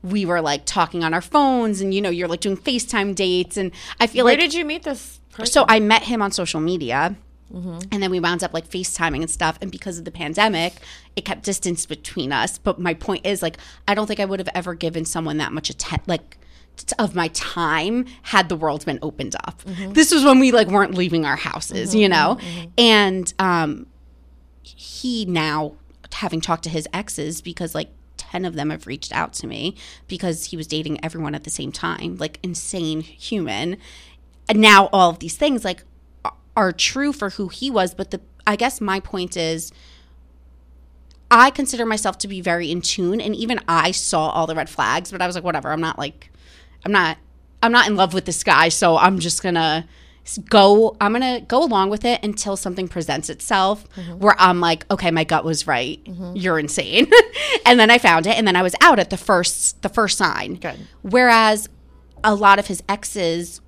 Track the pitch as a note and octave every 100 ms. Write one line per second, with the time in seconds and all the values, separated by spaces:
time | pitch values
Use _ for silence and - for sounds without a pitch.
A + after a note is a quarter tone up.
0 | F#3 G#3 F#3 F3 D#3+ C#3+ - G3+ E3 F3
1 | E3 E3 - D4 C#4 B3+ A3+ G3 G3 F#3+
2 | G3+ E3+ F3 F3 G#3 F#3+ - B3 - A#3
3 | G3 F#3+ F#3 F3+ F3+ - F#3 - - -
4 | A#3 A#3 A#3+ C#4 E4+ D#4+ D4+ D#4 D#4+ C4
5 | - - _ - A3 D4+ - A3 G#3+ A3
6 | - A#3 G3+ - F3 D#3+ D#3+ F3+ C3 B2+
7 | E3 G3+ - _ _ F3+ F3+ E3+ F#3+ G#3
8 | F#3+ F#3 E3+ F3 F3+ E3 D#3+ F3+ F#3 -
9 | E3 C3+ D#3+ - E3 D#3+ G3 F3 - E3+
10 | E3+ F3 D3+ E3 A3 F3 E3+ - - -
11 | _ - G3+ - - F#3+ F#3 E3+ - D3+
12 | - - B2+ C3+ B2+ - - F3+ F3 E3
13 | - G3 F#3 G3 E3 - - - - G3+
14 | G#3+ G#3 G3 F#3+ F3+ - F3+ E3 E3 E3
15 | D#3+ E3+ D#3+ D3+ C3 D#3 - - - D#3
16 | - E3+ - - - - _ - - -
17 | G#3 F3+ E3 - - - E3 D#3+ E3+ A#3
18 | B3 - - G#3 F3 E3 D#3+ D3 - C#3
19 | D3+ - D#3+ - - - F#3+ F3+ G3 G#3
20 | D#4 E4 C#4 C4 C4 A#3+ G#3+ G3 G3 F#3
21 | F3+ E3 D3+ C3 - - - - C#3 G#3+
22 | G3+ E3+ D3+ B3+ F3 E3+ E3+ - A#3 A3
23 | G3+ F#3+ F3 - F#3+ F3 D#3 - - _
24 | - _ _ _ _ _ - - - -
25 | B3+ A#3+ G3+ F3 D#3 D3+ D3+ D3 - _
26 | - - G3 D#3+ E3 E3 - D#3+ D#3 -
27 | G#3 - D3+ E3 - E3+ E3 D#3+ D3+ -
28 | _ - - F3+ F#3 D#3+ D3+ D#3 - C3+
29 | - - E3 - A2 A2+ D3 G3+ - -
30 | - F#3+ F#3 D#3+ - E3+ D#3 D#3 D#3 D3+
31 | D#3+ E3 D3+ D3+ D#3 - D3 - E3+ E3
32 | E3+ F3+ D#3+ - F3+ E3 - F#3+ D#3+ D#3
33 | D#3+ - - G#3+ D3+ G2+ D#3+ F#3+ - -
34 | - _ _ _ - G#3+ G#3+ G3+ G3 G3
35 | F3+ E3 E3 - D4 B3+ G3+ F3+ _ _
36 | _ _ - - _ - F#3+ E3+ - C4
37 | C#4+ C#4 G3+ - F#3+ - C4+ A3+ F#3 F3+
38 | F#3+ F#3 - _ - G#3 A#3+ - G#3 F#3+
39 | - F#3+ F3+ - D#3+ E3 E3 _ - -
40 | _ - _ _ _ _ _ - - _
41 | - - _ A#3 C4 C4+ C4+ A#3+ A3+ G#3+
42 | G#3+ F#3+ G3+ F#3+ F3+ F3 E3 F3 E3+ -
43 | F3 G#3+ G#3 G#3+ A3+ A#3 - E3 D#3+ F#3
44 | - F3 D#3 - D#3+ D#3+ C#3+ - A2 C#3+
45 | F3+ F#3 F3+ F3+ F3 E3 C3+ D#3 E3 -
46 | C#3+ - - - - - - - - G3+
47 | E3 D#3+ _ _ _ _ A#3 A#3+ G#3+ G#3
48 | F#3+ F#3 - E3 - D3 E3+ - F3+ E3
49 | F3+ F#3+ E3 - F#3 E3+ D#3+ D#3 E3 -
50 | - _ - - - G#3+ G3 G#3 A3 -
51 | G3+ A#3 B3+ B3 - A#3+ D#4+ G#3+ F#3+ G#3
52 | A#3+ A#3+ G#3 G3+ - G3 G3 F3+ F3+ F3+
53 | D#3 C#3+ D#3 D3 - G3+ F#3+ G#3 - -
54 | E3+ F3 G3+ - F#3 F3+ E3+ E3 - G3+
55 | F3+ E3 D#3 D#3+ C3+ D3+ - C3 B2+ -
56 | - F3 F#3 F#3+ F#3 D#3+ D3+ - C3 F3+
57 | - A#4 A4 - D5+ B4+ - B3 A3 A#3+
58 | A3 E3 E3 A3 G#3+ F3+ F3+ - - A#3+
59 | F3+ F#3+ - F#3 F3 - - - G3 -
60 | G#3 - F3+ - - F3+ E3 - - -
61 | G3+ A#3+ B3 A3+ A3 G#3+ G#3+ - - -
62 | _ - G#3+ G#3 G#3 G3 G3+ F#3 - G3+
63 | - G#3 E3+ E3+ E3+ -